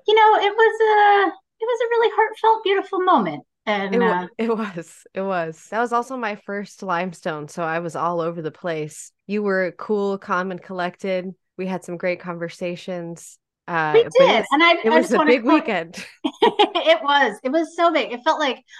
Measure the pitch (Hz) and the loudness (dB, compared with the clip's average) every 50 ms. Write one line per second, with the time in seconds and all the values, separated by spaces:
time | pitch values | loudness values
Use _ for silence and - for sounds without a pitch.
0 | - 415 427 440 427 427 415 - 392 415 415 453 453 427 427 440 440 427 427 415 | 0 2 4 6 6 6 6 4 2 0 2 4 2 2 4 2 2 2 4 4
1 | 415 415 403 403 381 339 - - _ _ _ _ 453 480 480 453 494 466 466 453 | 4 6 4 4 2 0 -2 -6 _ _ _ _ -4 -4 -2 -2 -2 0 0 2
2 | 453 415 415 427 440 - - - - 440 440 440 - 392 392 381 - - 392 359 | 2 2 2 0 0 0 -2 0 2 2 2 2 0 0 0 -2 -2 -4 -4 -2
3 | 370 302 - 262 190 160 147 - - _ _ _ _ 214 208 196 196 190 214 240 | 2 4 4 2 2 0 -6 -8 -12 _ _ _ _ -4 -4 -2 -2 -2 0 0
4 | 233 220 185 180 180 175 - - 226 226 226 208 220 202 175 175 160 - - - | 2 2 0 -2 -4 -8 -8 -6 -4 -4 -2 -4 -4 -8 -10 -12 -14 -14 -18 -20
5 | _ _ _ 190 196 196 190 175 165 165 156 - - - 202 220 240 220 240 240 | _ _ _ -8 -6 -4 -4 -4 -4 -6 -8 -12 -14 -8 -4 -4 -2 -2 -2 -4
6 | 240 240 262 254 233 208 208 208 _ - 202 202 202 - - - 202 185 175 170 | -4 -4 -8 -8 -8 -8 -8 -10 _ -10 -10 -10 -10 -12 -14 -12 -6 -4 -4 -4
7 | 185 190 165 - - 180 156 151 147 151 - 175 170 160 160 170 175 165 160 135 | -4 -6 -8 -8 -8 -8 -8 -8 -10 -10 -8 -8 -6 -4 -4 -4 -6 -6 -6 -4
8 | 156 170 175 170 160 170 170 175 156 151 151 - - 175 160 156 151 151 - - | -4 -2 -2 -2 -4 -4 -6 -6 -8 -10 -10 -8 -8 -6 -6 -6 -8 -10 -12 -16
9 | - - _ _ _ - 202 214 208 202 190 190 185 175 - - - - 214 202 | -20 -20 _ _ _ -6 -4 -2 -2 0 0 0 -2 -2 -6 -8 -6 -4 -2 -2
10 | 202 196 196 196 - 208 190 180 185 190 180 180 - - 190 180 175 180 180 - | -2 -2 -4 -6 -4 -4 -4 -2 -2 -4 -8 -10 -12 -12 -8 -6 -6 -6 -8 -8
11 | - 196 185 180 180 190 180 _ _ _ _ - 190 185 185 170 - - 175 165 | -6 -6 -4 -4 -6 -8 -12 _ _ _ _ -10 -8 -6 -6 -8 -8 -10 -10 -6
12 | 190 180 175 175 180 180 170 170 170 165 - - 185 175 175 165 - 190 185 175 | -4 -4 -4 -6 -8 -10 -10 -8 -10 -10 -10 -8 -8 -8 -8 -8 -10 -10 -10 -10
13 | 170 170 170 - - - - _ _ _ _ _ _ - 175 165 156 156 156 453 | -10 -12 -12 -14 -18 -20 -20 _ _ _ _ _ _ -4 -2 -2 0 2 4 4
14 | 466 - - 508 539 - 254 220 196 - 277 302 339 339 339 339 - 220 233 - | 2 4 4 4 6 6 4 2 0 0 2 4 4 4 4 2 2 2 4 4
15 | 214 190 233 202 311 262 247 254 214 269 320 294 - 233 202 170 170 170 - - | 4 4 2 2 4 4 4 2 4 2 2 2 2 0 -4 -4 -4 -8 -12 -16
16 | - - - _ - 294 - - 453 440 415 - 403 - - 349 269 311 339 320 | -18 -18 -12 _ -8 -8 -2 2 2 2 4 2 2 2 0 0 2 2 2 2
17 | 277 277 285 285 269 226 196 - - 262 285 330 320 320 - 349 339 339 320 294 | 2 2 2 2 2 0 -2 -4 -4 -2 0 0 -2 -2 0 0 2 2 2 0
18 | 220 - 240 247 - 320 294 302 302 262 226 - _ _ - | -2 -4 -6 -4 -2 -2 0 0 0 -2 -4 -6 _ _ -20